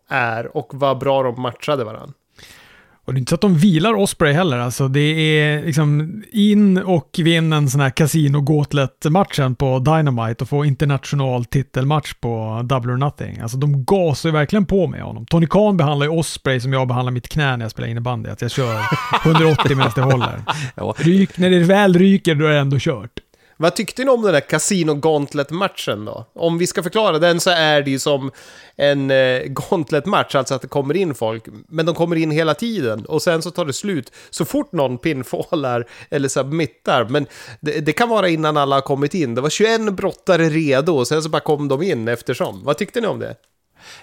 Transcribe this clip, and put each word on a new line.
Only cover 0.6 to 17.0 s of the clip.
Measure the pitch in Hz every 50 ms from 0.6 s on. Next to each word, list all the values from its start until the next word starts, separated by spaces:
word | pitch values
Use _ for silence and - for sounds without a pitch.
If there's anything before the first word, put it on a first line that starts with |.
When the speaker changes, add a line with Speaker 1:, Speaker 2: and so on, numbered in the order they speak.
| - -
Speaker 1:
vad | 147 131 143 135 131 123
bra | - 139 135 135
de | 131 123 117 127
matchade | 127 123 - - - - 151 135 113
varann. | 107 110 127 - 143 - _ _ _ _ - - - - - - - - - _ _ _ _ _ -
Speaker 2:
Och | 131
det | 135
är |
inte | 123 -
så | 170
att | 165
de | - 202 180 147
vilar | 165 214 160 156 175 226 226
Osprey | 196 196 185 - - 165 147
heller. | 139 165 190 170 123 120
Alltså, | 120 123 117 - 139 131
det | 131 147
är | 147 151 156 160 156 156 156 151 151 151 147 151
liksom | - 165 135 156 151 147 147 147 156 165 208 214 214 -
in | - 214 202 214 208 208 208 196 185 185
och | - 185 185 160 - _ - 180
vinn | 156 165 170 165 165 160
en | 156 151 147 135
sån | 120 143
här | 139 131
Casino | - - 160 139 - 165 147 139 139 147
Gauntlet-matchen | 139 143 156 147 143 - 143 143 135 127 - _ - 156 151 196 196 - - - 139 131 123
på | - 143 131 131 131
Dynamite | 123 151 160 165 151 143 127 117 113 113 117 - 131
och | -
få | 147 143 147
international | 147 131 - 156 143 139 131 - - 147 143 135 131 123 123 120
titelmatch | - - 139 127 - - 135 131 139 151 151 - - -
på | - - 120 117 110 110 110 110 113 120
Double | 120 139 127 117 123
or | 123
Nothing. | 127 139 147 - - 120 98 95 -
Alltså, | - 113 117
de | 135 143 147 143 139 123
gasar | - 196 196 175 160 131 - - 165
ju |
verkligen | 156 151 143 - 202 214 190
på | - 185 196 170
med | 135 - -
honom. | - 98 110 110 117
Tony | - - 170 165
Khan | 151 - 190 214 208 202
behandlar | 170 147 147 147 143 143
ju | 151
Osprey | 165 165 156 - - - - 139 131 127
som | 117 135
jag | 135 131 131 123
behandlar | 123 123